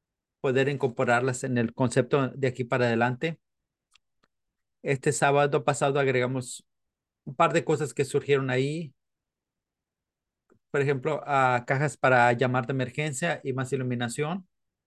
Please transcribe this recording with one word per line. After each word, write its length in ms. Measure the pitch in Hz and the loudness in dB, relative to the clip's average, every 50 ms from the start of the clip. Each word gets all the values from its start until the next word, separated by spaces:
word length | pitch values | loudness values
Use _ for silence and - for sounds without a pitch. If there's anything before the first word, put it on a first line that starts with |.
| _ _ _ _ _ _ _ _ | _ _ _ _ _ _ _ _
poder 280 | - 139 123 131 135 139 | -4 0 0 2 2 0
incorporarlas 720 | 143 127 - 127 117 - 135 123 120 120 127 131 123 - - | 0 -2 -4 -4 -2 -2 0 2 2 2 2 0 -4 -4 -4
en 140 | 135 127 123 | -4 -2 0
el 160 | 113 113 - | 0 -2 -2
concepto 540 | - 135 123 - 139 123 - - 143 135 123 | -2 -2 0 2 0 0 2 2 0 0 0
de 200 | - 139 135 127 | -2 -4 -4 -4
aquí 160 | 123 - 127 | -2 -4 -4
para 220 | 120 135 131 123 | -2 0 0 2
adelante. 520 | 120 117 113 117 123 127 123 160 160 160 - _ _ _ _ _ _ _ _ _ _ _ _ _ _ _ _ _ _ _ _ _ _ _ _ _ _ _ _ - | 2 2 2 2 0 0 -2 -4 -6 -6 -8 _ _ _ _ _ _ _ _ _ _ _ _ _ _ _ _ _ _ _ _ _ _ _ _ _ _ _ _ -4
Este 300 | - 139 131 - 156 135 | -4 -4 -2 0 -2 0
sábado 520 | - 156 143 143 143 143 147 151 147 131 | 2 2 4 4 4 4 2 2 0 0
pasado 360 | - 139 - 151 143 139 147 | 0 -2 0 0 0 0 2
agregamos 680 | 139 135 131 127 123 127 131 131 127 - - - - _ _ _ _ _ _ _ _ _ _ _ _ | 0 2 2 0 0 0 -2 -4 -6 -8 -12 -16 -18 _ _ _ _ _ _ _ _ _ _ _ _
un 100 | - 135 | -8 0
par 180 | - 165 160 151 | 2 2 2 2
de 120 | 165 - | 2 0
cosas 280 | - 156 131 151 131 - | 0 0 -2 -2 -4 -4
que 140 | - 139 | -4 -4
surgieron 420 | - - 143 - - 143 135 135 131 | -2 -2 -2 0 0 0 0 0 0
ahí. 460 | 127 131 135 139 151 165 170 139 - _ _ _ _ _ _ _ _ _ _ _ _ _ _ _ _ _ _ _ _ _ _ _ _ _ _ _ _ _ _ _ _ _ _ _ | 0 0 0 -2 -4 -6 -8 -10 -14 _ _ _ _ _ _ _ _ _ _ _ _ _ _ _ _ _ _ _ _ _ _ _ _ _ _ _ _ _ _ _ _ _ _ _
Por 100 | - 147 | -4 -2
ejemplo, 400 | 139 139 143 131 127 156 151 143 - | 0 0 -2 -2 -2 -4 -4 -4 -4
a 380 | 143 143 135 131 127 123 120 120 | -2 2 2 4 4 2 0 0
cajas 300 | - 139 131 151 147 - | 0 0 0 0 -2 -2
para 360 | - - 131 127 123 120 120 120 | 0 2 4 6 6 6 6 4
llamar 340 | 120 135 127 123 127 123 | 2 0 0 0 0 -2
de 60 | 120 139 | -2 -2
emergencia 680 | 131 127 123 - - 151 156 143 - 170 170 151 143 - | -4 -4 -4 -4 -6 -6 -6 -6 -4 -4 -4 -4 -4 -6
y 100 | 143 127 | -6 -6
más 200 | 131 131 123 139 | -4 -4 -4 -4
iluminación. 720 | 131 127 127 123 120 123 117 120 - 147 151 175 196 185 _ _ _ _ _ _ _ _ | -4 -4 -4 -4 -4 -4 -4 -4 -4 -6 -4 -6 -8 -10 _ _ _ _ _ _ _ _